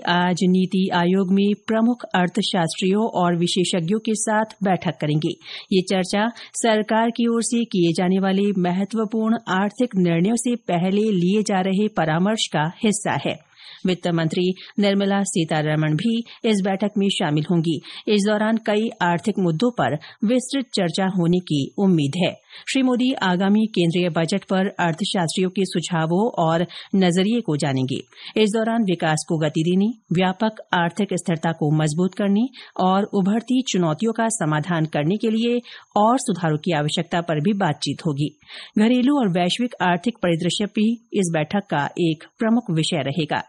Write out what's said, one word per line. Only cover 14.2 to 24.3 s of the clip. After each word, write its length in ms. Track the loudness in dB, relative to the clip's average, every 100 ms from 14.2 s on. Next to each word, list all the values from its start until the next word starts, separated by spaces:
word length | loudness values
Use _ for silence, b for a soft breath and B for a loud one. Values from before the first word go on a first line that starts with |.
| 0 0 0 -2 B B
निर्मला 420 | 2 2 2 0
सीतारमण 720 | 0 -2 0 0 0 0 2 0
भी 220 | 0 -2 -4 B 0
इस 160 | 0
बैठक 340 | 0 -2 -2 0
में 100 | 0
शामिल 360 | 0 0 0 0
होंगी। 280 | 0 0 -2 B B 0
इस 160 | 2 2
दौरान 300 | 0 0 -2 0
कई 240 | 0 0 -2
आर्थिक 340 | 0 0 0 0
मुद्दों 300 | 0 2 0
पर 240 | 0 -2 -2 B B
विस्तृत 420 | 0 0 0 -6 -4 -2
चर्चा 300 | -2 0 -2 0
होने 220 | 2 2
की 180 | 0 -2 -2 0
उम्मीद 360 | 2 4 2 0
है। 100 | -2 -2 B B B
श्री 140 | 0
मोदी 300 | 2 2 0 0
आगामी 420 | 0 2 2 2 2
केंद्रीय 420 | 2 2 2 0
बजट 340 | 0 -2